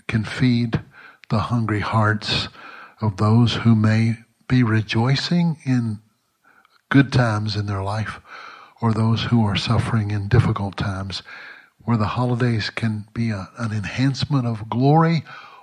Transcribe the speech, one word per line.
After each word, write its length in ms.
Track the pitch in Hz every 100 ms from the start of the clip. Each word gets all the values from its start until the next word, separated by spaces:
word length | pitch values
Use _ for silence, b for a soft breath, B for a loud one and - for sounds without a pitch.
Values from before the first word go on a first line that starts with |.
| -
can 160 | 113
feed 560 | 98 - 127 120 117 - - B B B -
the 80 | 107
hungry 420 | 95 120 110 104
hearts 680 | 87 110 107 104 - - - B B B B B
of 160 | 110 98
those 380 | 107 113 117
who 200 | - 117
may 420 | 110 107 110 113 110 - _ -
be 140 | 127
rejoicing 960 | 117 110 98 113 123 135 - 175 170 147
in 360 | 131 127 117 104 _ _ _ _ b b b b -
good 240 | 139 127
times 420 | 127 120 107 107
in 120 | 104 104
their 160 | 98
life, 360 | 98 107 101 - B B B B B B
or 120 | 113
those 320 | 110 113 113
who 200 | - 120
are 120 | 104 90
suffering 540 | - 110 - 113 104
in 160 | 104 101
difficult 500 | 120 147 107 101 -
times, 460 | 104 95 95 90 - B B B B _
where 120 | - 117
the 100 | 107
holidays 640 | - 123 120 123 113 -
can 360 | - 113 107 104
be 180 | - 117
a, 180 | 98 90 -
an 140 | 117
enhancement 720 | 107 87 - 135 131 - 139 120
of 220 | 107 113
glory, 540 | 113 135 160 165 165 - B B B